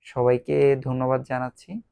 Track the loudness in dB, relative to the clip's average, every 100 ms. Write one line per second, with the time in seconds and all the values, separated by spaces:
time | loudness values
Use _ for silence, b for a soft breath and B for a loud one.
0 | -12 -2 2 2 0 2 4 2 -2 -4
1 | -2 -2 -2 -6 -8 _ -16 -16 -14